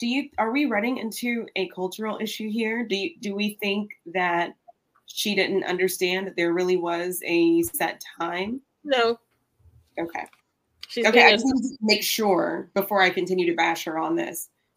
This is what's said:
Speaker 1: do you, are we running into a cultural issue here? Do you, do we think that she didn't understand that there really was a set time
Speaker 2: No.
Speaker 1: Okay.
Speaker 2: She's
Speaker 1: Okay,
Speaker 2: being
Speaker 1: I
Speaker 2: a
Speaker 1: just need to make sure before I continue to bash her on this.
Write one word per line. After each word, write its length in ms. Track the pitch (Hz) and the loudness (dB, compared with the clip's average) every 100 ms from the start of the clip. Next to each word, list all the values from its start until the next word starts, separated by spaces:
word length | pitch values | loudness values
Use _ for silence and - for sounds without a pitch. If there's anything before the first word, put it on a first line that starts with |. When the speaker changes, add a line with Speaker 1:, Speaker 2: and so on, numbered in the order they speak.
Speaker 1:
do 80 | 240 | -2
you, 220 | 262 285 - | -2 -2 -2
are 120 | 220 | 0
we 160 | 269 285 | 0 0
running 320 | 208 240 247 | 0 0 -2
into 480 | 226 - 240 233 202 | -6 -4 -4 -4 -4
a 140 | - 180 | -4 -4
cultural 500 | 180 185 185 214 - | -4 -6 -4 -6 -6
issue 300 | 214 - 214 | -6 -6 -4
here? 340 | 220 220 226 | -2 -2 -2
Do 120 | 226 196 | -2 -2
you, 200 | 185 - | -4 -6
do 160 | 202 196 | -6 -4
we 200 | 208 208 | -4 -4
think 320 | 202 202 208 - 170 | -4 -2 -4 -12 -6
that 500 | 180 180 170 170 - - _ _ _ - | -2 0 0 -2 -8 -20 _ _ _ -12
she 300 | - 208 196 | -6 -2 0
didn't 260 | 170 190 | 2 0
understand 640 | - 180 185 - 180 185 190 | 0 0 0 0 -2 -2 -4
that 80 | |
there 180 | 180 170 | -2 0
really 240 | 170 180 180 | 2 2 2
was 460 | 170 170 180 180 | 0 -2 -4 -6
a 380 | - 170 170 170 | 0 4 6 4
set 400 | 170 - 165 - - - | 2 -2 -4 -4 -14 -8
time 420 | 170 175 202 262 - _ 294 | -6 -4 -6 -8 -12 _ 0
Speaker 2:
No. 320 | 262 233 240 _ _ _ _ _ _ _ - | 2 2 0 _ _ _ _ _ _ _ -8
Speaker 1:
Okay. 260 | 170 - - _ _ _ _ _ - | -6 -8 -12 _ _ _ _ _ -8
Speaker 2:
She's 180 | 240 220 | 0 6
Speaker 1:
Okay, 120 | 233 | 8
Speaker 2:
being 80 | 233 | 8
Speaker 1:
I 40 | |
Speaker 2:
a 20 | |
Speaker 1:
just 140 | 208 262 | 6 2
need 160 | 262 | 0
to 140 | 262 - | -2 -2
make 200 | 214 208 | 0 2
sure 680 | - - 208 175 - 170 - | 0 0 2 2 0 -4 -4
before 280 | 202 196 202 | -4 0 2
I 80 | 185 | 2
continue 360 | 180 180 185 170 | 2 0 0 0
to 60 | 170 | 2
bash 280 | 170 165 | 0 0
her 140 | 170 160 | -4 -4
on 160 | 160 170 | -2 -2
this. 320 | - - - _ _ | -4 -8 -14 _ _